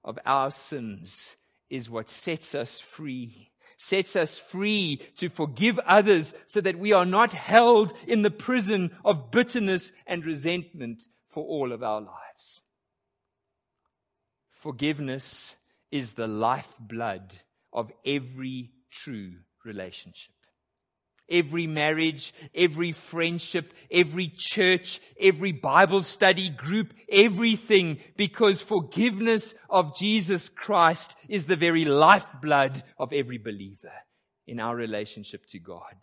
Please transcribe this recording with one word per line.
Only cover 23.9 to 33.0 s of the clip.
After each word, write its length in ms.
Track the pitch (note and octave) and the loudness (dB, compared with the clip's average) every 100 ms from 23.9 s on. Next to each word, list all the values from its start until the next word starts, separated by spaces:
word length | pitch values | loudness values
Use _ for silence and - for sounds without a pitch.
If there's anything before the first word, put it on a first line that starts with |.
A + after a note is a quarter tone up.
| F3 E3 E3+ E3+ | 2 2 0 -6
church, 720 | - - G#3+ F#3 F3+ - - - - | -8 -6 2 4 2 -2 -14 -16 2
every 340 | G3 D#3 F#3+ | 4 4 -4
Bible 500 | D3 C#3 D3+ F#3+ G3 | -2 4 6 6 4
study 460 | F3 - F#3+ F#3 F#3 | -2 2 4 4 -2
group, 440 | C#3 C#3 G#3 G3 - - | -8 -4 -4 -4 -10 2
everything, 880 | G3 A3+ F#3 A#3 A3 - G3+ E3+ D3+ - | 6 6 4 0 0 4 4 4 -6 -10
because 460 | - G3+ - G#3+ G3 | -4 -4 2 2 2
forgiveness 960 | - G#3 D#3 E3+ A#3+ G3 A3+ A3 A3 - - | -2 -4 -2 0 0 0 0 0 -2 -16 0
of 300 | F#3+ D#3 - | 2 2 -2
Jesus 520 | G3+ A3 E3+ F3+ - | 0 0 0 -4 -4
Christ 680 | - - G3 E3 E3+ - - - | -12 0 4 4 4 -8 -16 -6
is 180 | G#3 | -6
the 100 | D3 | -2
very 280 | F3 E3+ E3 | 0 2 2
lifeblood 1000 | D3+ C#3 D#3+ G3 - C3+ D3+ C#3+ C3+ C3+ - | 2 6 8 6 2 -12 0 2 2 -2 -16
of 120 | - | -10